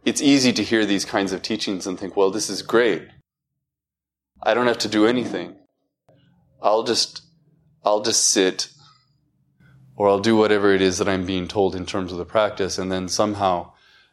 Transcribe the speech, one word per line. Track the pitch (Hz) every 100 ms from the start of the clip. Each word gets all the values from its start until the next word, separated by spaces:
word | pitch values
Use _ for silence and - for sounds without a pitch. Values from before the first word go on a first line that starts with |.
It's | - 110
easy | 151 139 127
to | 107
hear | 101 113 104
these | 98
kinds | - 110 98
of | 92
teachings | - 107 - 95
and | 95 90
think, | 95 101
"Well, | 98
this | 101 104
is | 95
great. | 85 117 120 82 - - _ _ _ _ _ _ _ _ _ _ _ _
I | -
don't | 110 123
have | 113
to | 107
do | 110
anything. | 107 123 110 92 85 - _ _ _ _ _ _ _ _ _ _
I'll | 104 110
just, | 117 110 - - _ _ _ _ _ _
I'll | 101 107
just | 113 107 -
sit, | 107 92 - - _ _ _ _ _ _ _ _ _ _ _ _ -
or | 101
I'll | 98
do | 107 110
whatever | 107 104 101
it | 98
is | 95 90
that | 101
I'm | 95 92
being | 95 90
told | 110 95
in | 90 87
terms | 104 90
of | 90
the |
practice, | 85 110 104 - 95 -
and | 92
then | 92 90
somehow, | - 107 101 98 87 82 _ _ _ _